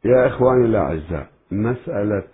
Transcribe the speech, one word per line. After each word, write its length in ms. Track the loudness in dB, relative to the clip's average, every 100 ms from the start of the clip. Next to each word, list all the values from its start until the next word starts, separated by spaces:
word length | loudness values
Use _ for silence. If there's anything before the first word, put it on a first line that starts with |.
يا 220 | 2 4 2
إخواني 380 | 2 2 4
الأعزاء، 600 | 2 2 -2 -4 -6 -10 -10 _ -8
مسألة 720 | -4 -4 -4 -6 -4 -2 -4 -6